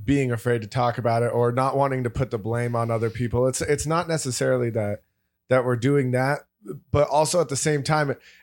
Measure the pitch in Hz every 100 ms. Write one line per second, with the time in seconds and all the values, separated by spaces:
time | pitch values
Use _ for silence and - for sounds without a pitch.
0 | 110 139 131 117 123 120 104 131 120 120
1 | 113 117 120 117 120 120 135 135 139 131
2 | 120 120 123 110 107 117 120 120 117 113
3 | 113 110 120 120 127 127 151 139 147 165
4 | 165 160 135 - 131 127 120 110 104 104
5 | _ _ _ _ - 127 123 117 127 143
6 | 127 123 131 147 - _ - 143 - 147
7 | 143 143 151 180 156 139 156 147 135 151
8 | 143 120 - -